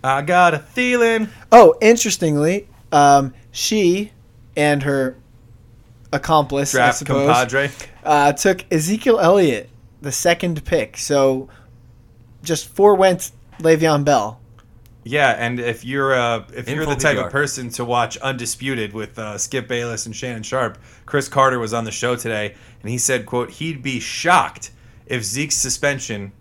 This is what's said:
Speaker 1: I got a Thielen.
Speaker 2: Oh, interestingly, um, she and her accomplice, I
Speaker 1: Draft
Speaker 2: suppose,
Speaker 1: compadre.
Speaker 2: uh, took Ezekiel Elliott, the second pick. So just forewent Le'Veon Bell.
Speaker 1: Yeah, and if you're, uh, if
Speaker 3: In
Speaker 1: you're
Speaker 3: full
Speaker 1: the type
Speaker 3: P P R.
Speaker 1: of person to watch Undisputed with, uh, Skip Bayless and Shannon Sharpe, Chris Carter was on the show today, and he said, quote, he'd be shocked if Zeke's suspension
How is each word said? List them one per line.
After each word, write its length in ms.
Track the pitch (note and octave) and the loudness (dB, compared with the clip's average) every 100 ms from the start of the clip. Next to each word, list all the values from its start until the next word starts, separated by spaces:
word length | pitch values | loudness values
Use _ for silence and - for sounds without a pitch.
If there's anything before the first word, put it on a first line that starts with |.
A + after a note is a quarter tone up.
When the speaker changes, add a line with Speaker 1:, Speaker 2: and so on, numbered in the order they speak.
Speaker 1:
I 180 | C3 C3+ | 0 -2
got 320 | D3 F3+ F3 | 2 4 4
a 40 | D3+ | 2
Thielen. 720 | - - B3 B3 A#3 A3+ G#3+ - - | -6 -4 0 2 2 0 -4 -10 6
Speaker 2:
Oh, 240 | A3+ F#3+ - | 10 10 8
interestingly, 880 | A3 A#3 G#3+ - D#3+ D3 D3+ G3 - - - | 4 4 2 -2 0 0 0 -2 -6 -20 0
um, 400 | D3 C#3+ C#3 C3+ - - | 4 6 6 2 -10 -18
she 640 | - - G#3+ F3+ F#3 G#3 - - - - - | -8 -2 2 2 0 -4 -14 -20 -20 -12 -2
and 260 | D3 C#3+ | 0 0
her 320 | C#3 C#3 C3 - _ - - - - - - - - | 0 -2 -2 -6 _ -20 -20 -20 -20 -20 -20 -20 -8
accomplice, 640 | D3+ - D#3 C#3+ C#3 C#3 | -6 0 0 0 -4 -2
I 40 | C3 | 2
Speaker 1:
Draft 200 | B2 A#2+ | 2 0
Speaker 2:
suppose, 280 | C#3 C#3 C#3 | -2 0 2
Speaker 1:
compadre. 420 | B2 B2 C3+ C#3 - - - | 2 2 -2 -4 -6 -20 -12
Speaker 2:
uh, 280 | - D3 C#3+ | 0 2 2
took 320 | D3 G3 F3+ - | 2 0 -2 -2
Ezekiel 460 | D#3+ D#3 G#3+ - D3+ | -4 -2 -2 0 2
Elliott, 480 | E3 G3+ E3+ A2 - - - _ | 4 4 4 0 -8 -20 -20 _
the 120 | C#3+ | -10
second 520 | - F3 F3 F3+ D#3 | -2 0 0 -2 -6
pick. 320 | - E3 A2 - | -2 -2 -2 -8
So 520 | - C#3+ C3+ C3 C3+ - - - - - - - - - | -2 2 2 0 -6 -20 -20 -20 -20 -20 -20 -20 -20 -16
just 260 | E3 D#3+ - | -8 -8 -6
forewent 560 | - G3+ F#3+ F#3+ F3+ - - - - | 2 4 6 2 2 -6 -16 -20 -4
Le'Veon 440 | D#3+ D#3+ D#3+ D3 | 0 2 2 2
Bell. 360 | C#3+ C3+ G#2+ A2+ - - _ - - - | 2 0 0 -10 -20 -20 _ -20 -20 -20
Speaker 1:
Yeah, 260 | - C#3+ C3+ G#2 | -6 0 2 0
and 200 | A#2+ B2 | -4 -4
if 260 | A#2+ A#2 | -6 -6
you're, 280 | A#2+ C#3 C3+ | -6 -4 0
uh, 300 | C3 A#2+ A2+ G2 | 0 0 -4 -8
if 140 | - - | -14 -8
Speaker 3:
In 60 | D3 | -6
Speaker 1:
you're 80 | |
Speaker 3:
full 100 | D3+ | -4
Speaker 1:
the 60 | C3+ | 0
type 120 | D#3 | 0
Speaker 3:
P 40 | G#2+ | 0
P 40 | |
R. 60 | F2+ | -4
Speaker 1:
of 60 | |
person 380 | C#3 C#3+ C3+ B2 | -4 -4 -6 -10
to 140 | - | -10
watch 340 | A#2+ A#2+ A#2 - | -4 -2 -2 -4
Undisputed 760 | C3 B2+ A#2+ - C3 B2+ G#2+ | -8 -6 -8 -8 -8 -6 -8
with, 260 | G#2+ G#2 - | -10 -12 -12
uh, 200 | G#2+ G#2 | -12 -10
Skip 280 | - C3+ A#2 | -8 -8 -6
Bayless 380 | A#2+ A#2+ A2+ A#2 | -6 -6 -8 -10
and 80 | |
Shannon 280 | A2 B2+ A2+ | -10 -10 -10
Sharpe, 340 | G#2+ C3 A#2 A2+ - - - | -8 -4 -6 -8 -20 -20 -6
Chris 220 | D3 C3 | -4 -2
Carter 300 | C#3+ C3+ B2+ | 0 2 0
was 140 | A2+ | -4
on 120 | A#2 | -6
the 60 | A2 | -6
show 240 | - B2 | -6 -4
today, 400 | B2 A#2 G#2+ G#2 - - - | -4 -6 -6 -6 -12 -20 -16
and 80 | G#2 | -10
he 80 | B2 | -6
said, 260 | - B2+ | -2 -4
quote, 260 | G2+ B2 A#2+ | -4 -6 -6
he'd 300 | - D#3+ D3 | -8 -10 -8
be 180 | C3+ B2+ | -8 -8
shocked 720 | - - E3 F3+ E2+ - - - - - - | -8 -6 2 2 2 -8 -20 -20 -20 -20 -8
if 160 | B2 | -6
Zeke's 320 | G2+ A#2+ D3+ - | -6 -6 -6 -4
suspension 760 | C3 - C#3+ C3+ - G#2+ G2+ - | -4 -2 -4 -4 -8 -10 -12 -16